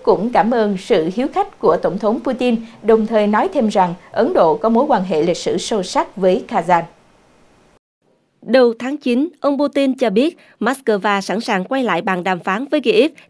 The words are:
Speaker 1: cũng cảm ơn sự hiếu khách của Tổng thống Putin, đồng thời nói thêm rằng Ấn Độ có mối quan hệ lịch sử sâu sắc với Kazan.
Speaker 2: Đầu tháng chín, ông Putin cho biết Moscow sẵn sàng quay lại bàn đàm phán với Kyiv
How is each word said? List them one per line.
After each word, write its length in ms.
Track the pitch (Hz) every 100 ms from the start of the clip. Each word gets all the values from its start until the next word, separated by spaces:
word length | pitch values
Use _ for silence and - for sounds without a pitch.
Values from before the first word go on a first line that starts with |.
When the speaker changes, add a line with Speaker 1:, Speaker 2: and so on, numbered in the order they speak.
Speaker 1:
cũng 280 | - 175 220
cảm 180 | 240 202
ơn 260 | 240 208 190
sự 340 | - 208 160
hiếu 140 | 185 277
khách 240 | 359 403 -
của 180 | - 170
Tổng 220 | 175 180
thống 220 | 214 262
Putin, 320 | 285 240 247 233 - -
đồng 240 | 214 226 214
thời 200 | 226 208
nói 220 | 214 349
thêm 140 | 302 220
rằng 260 | 202 180 175 -
Ấn 200 | - 247
Độ 200 | 359 170
có 140 | 151 220
mối 160 | 226 302
quan 160 | 220
hệ 180 | 185 156
lịch 140 | 165 165
sử 220 | - 175
sâu 240 | - 220
sắc 340 | 185 277 - -
với 280 | 185 190 -
Kazan. 340 | 220 165 170 165 _ _ _ _ _ _ _ _ _ _ _ _ _ _ _
Speaker 2:
Đầu 320 | - 254 240 226
tháng 180 | 240 285
chín, 320 | 254 240 320 -
ông 180 | 285 277
Putin 360 | 285 285 277
cho 160 | 262 240
biết 260 | 196 294 - _ -
Moscow 600 | 220 254 - 208 214 202
sẵn 200 | 190 196
sàng 240 | 233 196
quay 180 | 185 269
lại 180 | 240 170
bàn 220 | 185 185
đàm 160 | 180 185
phán 240 | 196 196 277
với 100 | 302
Kyiv 300 | 240 202 294 - _